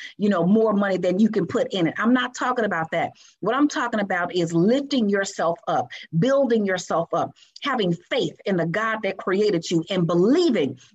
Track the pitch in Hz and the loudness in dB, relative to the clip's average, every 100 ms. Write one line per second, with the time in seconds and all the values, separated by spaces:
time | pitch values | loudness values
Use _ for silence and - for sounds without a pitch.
0 | - - 208 185 170 220 220 202 202 185 | -18 -4 -2 2 4 4 4 2 0 0
1 | 180 180 220 208 175 226 175 147 160 - | 0 2 2 2 -2 -2 -2 -2 -2 -2
2 | 220 254 254 - 254 254 208 170 160 170 | 2 2 0 -4 -4 -2 -2 -2 -4 -4
3 | 135 - - _ 185 254 294 311 233 220 | -4 -8 -20 _ -4 0 0 0 -4 -2
4 | 196 180 175 175 170 170 190 269 277 277 | -2 -2 -2 -2 0 2 4 2 0 0
5 | 202 202 196 - 165 170 - 147 127 - | 0 0 -2 -2 -2 -2 -2 -2 -2 -10
6 | - 165 233 277 262 226 202 180 - 165 | -4 0 2 2 2 2 0 -2 -2 -4
7 | 165 165 139 - _ - 285 247 180 170 | -2 -4 -4 -8 _ -10 -6 -2 -2 -2
8 | - 277 165 - - 185 165 185 220 220 | -4 -4 -4 -6 -4 -2 -2 -2 -4 -4
9 | 196 190 - 196 208 165 165 170 165 185 | -6 -6 -2 0 2 0 0 -2 0 -2
10 | 170 170 196 311 339 208 139 127 - | 0 2 4 4 4 2 0 -4 -16